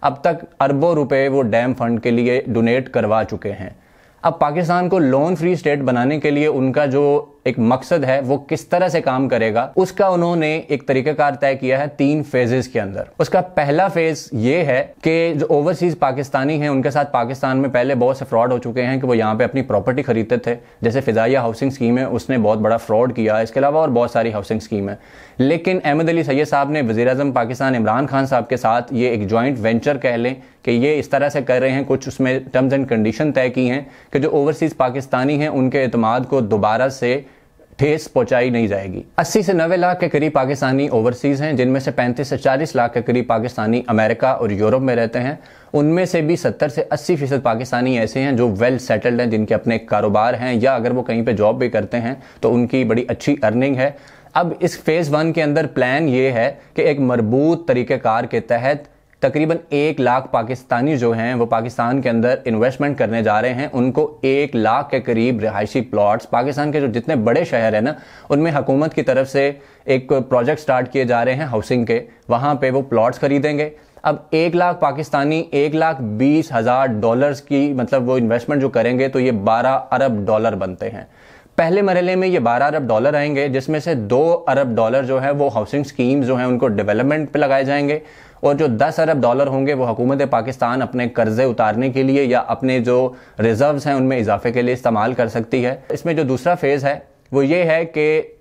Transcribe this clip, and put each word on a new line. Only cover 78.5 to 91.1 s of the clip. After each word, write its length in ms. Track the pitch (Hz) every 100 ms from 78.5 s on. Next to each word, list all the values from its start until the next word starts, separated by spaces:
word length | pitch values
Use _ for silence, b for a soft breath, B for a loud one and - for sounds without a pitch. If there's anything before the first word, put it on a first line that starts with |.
| 147
जो 60 | 135
करेंगे 400 | 120 117 123 135
तो 120 | 131
ये 120 | 127
बारह 380 | 113 101 113 123
अरब 540 | 131 - 127 135 107 98
डॉलर 280 | 107 113
बनते 320 | 101 95 92 -
हैं। 220 | 101 - B B B B -
पहले 240 | 165 190
मरहले 340 | 202 180 180 185
में 120 | 185
ये 100 | 180
बारह 280 | 120 120 143
अरब 200 | 156 127
डॉलर 280 | 110 127 147
आएंगे, 320 | 147 139 143
जिसमें 320 | 131 131 156
से 140 | 147
दो 360 | 147 104 123 160 170 -
अरब 260 | 135 135
डॉलर 300 | 113 113 131
जो 140 | 127 131
है 140 | 135
वो 160 | 143 139
हाउसिंग 360 | 113 107 143
स्कीम्स 420 | 143 - 123 139 127
जो 100 | 127
हैं 100 | 127
उनको 220 | 123 131
डेवलपमेंट 640 | 104 101 104 131 156 147
पे 80 | 143
लगाए 260 | 143 135
जाएंगे 360 | 135 143 143 151 B B B B
और 100 | 143
जो 120 | 143 156
दस 300 | 110 143 156
अरब 200 | 160 156
डॉलर 260 | 123 127 139
होंगे 280 | 135 135
वो 100 | 143
हुकूमत 380 | 123 113 123 139
पाकिस्तान 580 | 139 120 110 127 117 127
अपने 260 | 123 127
कर्जे 360 | 120